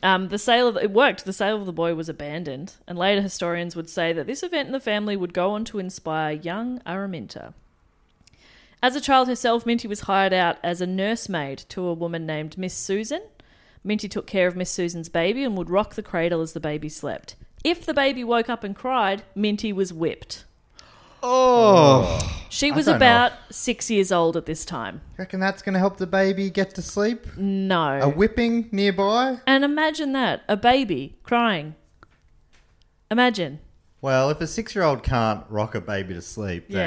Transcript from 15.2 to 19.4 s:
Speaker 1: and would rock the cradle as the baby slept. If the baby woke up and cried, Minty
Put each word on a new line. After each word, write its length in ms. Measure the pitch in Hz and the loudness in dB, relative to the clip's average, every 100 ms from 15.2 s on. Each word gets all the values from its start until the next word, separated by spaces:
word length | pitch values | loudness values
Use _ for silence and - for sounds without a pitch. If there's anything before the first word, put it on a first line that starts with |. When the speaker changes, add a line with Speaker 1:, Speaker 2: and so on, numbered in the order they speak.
| 170 233 | 0 0
Speaker 1:
and 140 | 269 196 | -2 -4
would 120 | 170 | 0
rock 260 | 180 214 - | 0 0 -6
the 80 | |
cradle 380 | 202 175 165 170 | -6 -2 0 0
as 120 | 160 | -4
the 60 | 160 | -6
baby 280 | 160 151 151 | -6 -6 -8
slept. 460 | - 143 92 - - - - | -10 -8 -10 -12 -20 -20 -6
If 220 | 302 339 - | -2 -2 -2
the 80 | |
baby 300 | 302 277 262 | 2 2 0
woke 260 | 240 240 233 | 0 0 0
up 140 | 233 | -4
and 120 | 208 202 | -6 -8
cried, 480 | 254 254 202 196 - | -2 0 0 -2 -6
Minty 380 | - | -2